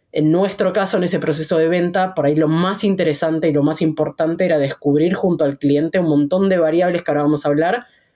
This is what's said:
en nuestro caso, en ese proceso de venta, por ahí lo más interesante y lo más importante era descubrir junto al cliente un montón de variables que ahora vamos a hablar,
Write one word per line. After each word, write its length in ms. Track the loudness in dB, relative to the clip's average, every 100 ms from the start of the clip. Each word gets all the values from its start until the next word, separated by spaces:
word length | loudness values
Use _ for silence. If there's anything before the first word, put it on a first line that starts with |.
| _
en 220 | 0 2
nuestro 400 | 2 0 0 -2
caso, 240 | 0 0 0
en 80 |
ese 140 | -2 -2
proceso 400 | -2 -4 -2 0
de 100 | 2
venta, 460 | 0 0 0 -2
por 100 | -2
ahí 100 | 0
lo 140 | 2 2
más 340 | 2 0 -2
interesante 680 | -2 0 0 0 -2 0 0
y 40 |
lo 100 | 2
más 200 | 0 0
importante 640 | -2 -2 -4 -2 -2 0 0
era 120 | 0
descubrir 540 | -2 -2 0 2 2
junto 320 | 0 -2 0
al 140 | -2 -2
cliente 400 | 0 0 0 0
un 100 | 0
montón 400 | 2 2 0 2
de 100 | 2
variables 440 | 2 2 0 0
que 80 | -2
ahora 120 | 0
vamos 220 | 0 0
a 40 | 0
hablar, 380 | 0 0 -2 -6 _ _